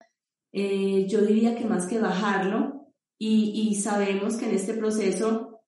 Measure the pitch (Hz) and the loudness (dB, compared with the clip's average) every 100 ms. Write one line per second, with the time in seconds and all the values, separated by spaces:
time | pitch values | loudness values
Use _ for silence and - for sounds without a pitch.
0 | _ _ _ _ _ 190 202 196 196 190 | _ _ _ _ _ -4 -2 0 2 2
1 | 190 220 208 220 233 233 220 185 180 226 | 2 2 4 4 2 0 -2 -2 -2 -2
2 | 190 185 208 190 190 220 285 - - _ | 0 0 0 0 0 -2 -2 -6 -18 _
3 | _ _ 220 220 208 220 214 202 220 208 | _ _ 2 2 2 0 0 0 0 0
4 | 196 196 214 - 233 196 196 220 214 220 | 0 0 -2 -2 -2 -2 -2 -2 -2 0
5 | 196 - 220 226 - - | 0 0 0 -2 -4 -16